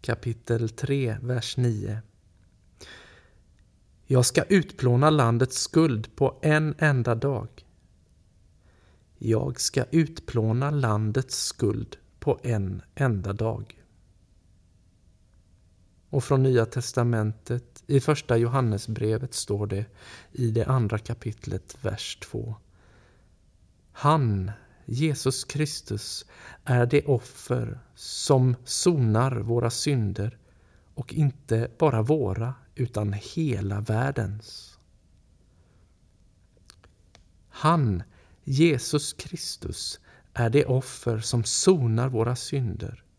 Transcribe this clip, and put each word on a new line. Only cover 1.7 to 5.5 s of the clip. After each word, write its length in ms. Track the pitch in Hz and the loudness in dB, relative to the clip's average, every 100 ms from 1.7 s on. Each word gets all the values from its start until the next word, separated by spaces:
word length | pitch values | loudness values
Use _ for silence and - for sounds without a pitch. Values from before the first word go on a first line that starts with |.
| 107 101 107 - _ _ _ _ _ _ _ - - - - _ _ _ _ _ _ _ _ _ | 0 -4 -6 -10 _ _ _ _ _ _ _ -20 -20 -20 -20 _ _ _ _ _ _ _ _ _
"Jag 160 | 127 123 | 4 4
ska 160 | - | 2
utplåna 680 | - 190 - - 127 120 151 | 4 4 4 0 2 4 4
landets 480 | 151 117 117 127 | 6 4 4 0